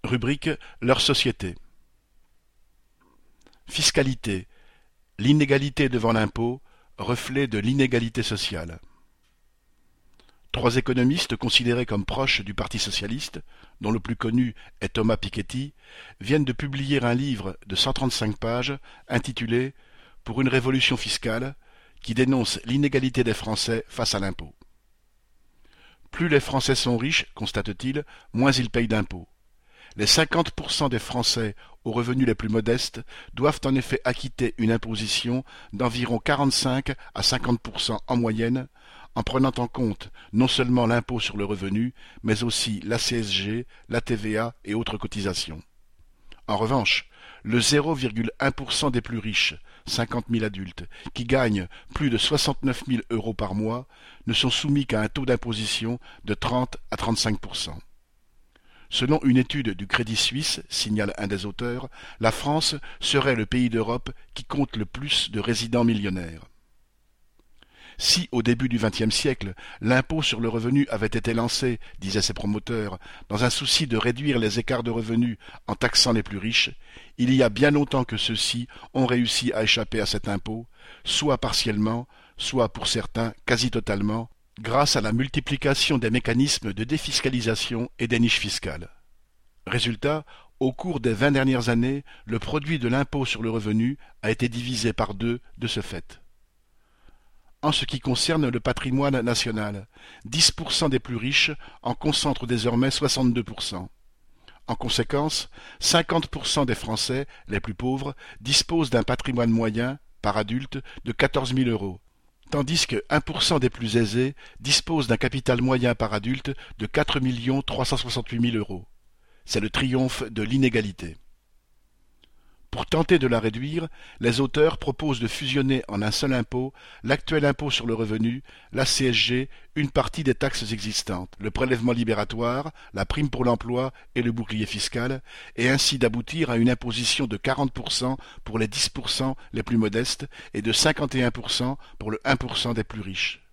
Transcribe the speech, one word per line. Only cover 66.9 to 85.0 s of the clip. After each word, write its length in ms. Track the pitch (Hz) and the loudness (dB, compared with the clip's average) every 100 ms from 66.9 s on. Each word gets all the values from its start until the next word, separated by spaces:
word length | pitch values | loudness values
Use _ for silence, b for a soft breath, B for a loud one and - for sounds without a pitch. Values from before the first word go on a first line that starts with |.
| _ _ _ _ _ _ - B B B B | _ _ _ _ _ _ -20 B B B B
Si, 300 | - - 175 | 2 2 2
au 100 | 123 | 0
début 280 | 113 117 127 | 2 2 2
du 80 | 117 | 2
vingtième 340 | 110 - 110 | 0 2 0
siècle, 420 | - 147 131 98 92 B B | 2 0 -2 -6 -10 B B
l'impôt 420 | 107 127 - 156 | 2 2 2 -2
sur 160 | 147 110 | -2 0
le 80 | 117 | -2
revenu 400 | 113 117 139 143 | 0 2 2 2
avait 160 | 110 107 | 0 0
été 280 | 113 117 | 0 0
lancé, 460 | 117 117 - 127 117 B - | 0 0 0 -2 -2 B -10
disaient 220 | 95 104 | -2 0
ses 120 | - | -2
promoteurs, 640 | 101 101 104 - 117 107 92 B B - | -2 -2 -4 -4 -4 -4 -8 B B -6
dans 160 | 104 | 0
un 60 | 123 | 2
souci 380 | - 139 - 147 | 2 0 0 2
de 100 | 113 | 0
réduire 420 | 117 123 147 127 | 0 0 0 2
les 180 | 110 107 | 2 0
écarts 260 | 110 127 | -2 -2
de 60 | 117 | -2
revenus 480 | 117 110 117 120 110 B B - | -4 0 0 0 -2 B B -8
en 80 | 104 | -2
taxant 380 | 123 - 127 | 2 4 4
les 100 | 113 | 4
plus 140 | - 101 | 0 -4
riches, 340 | 104 117 - - B B B - | 0 0 0 -4 B B B -2
il 160 | 123 | 4
y 100 | 131 | 6
a 60 | 120 | 6
bien 220 | 104 147 | 6 4
longtemps 340 | 147 143 135 127 | 6 4 2 0
que 100 | 107 | -2
ceux-ci 520 | - 110 - 120 120 B B | -2 0 0 -2 -6 B B
ont 120 | 131 127 | 0 4
réussi 460 | 123 120 - 123 | 4 4 2 0
à 120 | 107 | 0
échapper 360 | 110 - 107 113 | 2 2 2 -2
à 60 | - | 0
cet 240 | 104 - | -2 -2
impôt, 360 | 98 - 110 117 B B B | -4 -4 -8 -10 B B B
soit 340 | - - 151 127 | -4 0 2 2
partiellement, 680 | 123 - 113 107 107 117 123 b b - | 0 0 0 2 0 0 -6 b b -8
soit 340 | - 131 110 | -2 2 0
pour 160 | - - | 0 -2
certains, 460 | 117 - 117 113 - - | -2 -2 -2 -2 -4 0
quasi 240 | 120 123 | 2 2
totalement, 600 | 113 110 101 104 110 117 _ _ - | 0 -2 0 0 -2 -6 _ _ -12
grâce 340 | 110 123 143 | 0 2 4
à 60 | 139 | 2